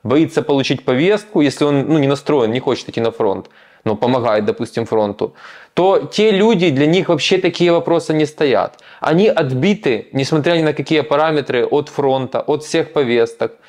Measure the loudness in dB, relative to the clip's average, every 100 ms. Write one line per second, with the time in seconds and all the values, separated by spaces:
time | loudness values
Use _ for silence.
0 | 0 2 2 0 0 0 0 -2 -2 0
1 | 2 0 -2 0 0 2 0 0 2 2
2 | 2 0 0 0 0 -2 -2 -4 -6 -4
3 | -4 -2 -2 -2 -8 _ -20 _ -6 -2
4 | 0 0 0 0 0 -4 -6 -6 -2 0
5 | -2 -2 -8 -8 -20 -20 -8 0 2 2
6 | 0 0 2 4 2 4 2 2 2 2
7 | 2 0 2 0 0 0 2 2 2 -2
8 | 0 -2 -2 0 0 2 0 -6 -20 -6
9 | 0 2 2 2 -2 0 0 0 0 -2
10 | -4 -6 -2 0 0 0 0 -2 -2 -2
11 | 0 0 2 0 -2 -2 0 -2 -2 -4
12 | -2 -2 -2 -6 -4 -4 -2 -4 -2 -2
13 | 0 2 0 -2 -8 -8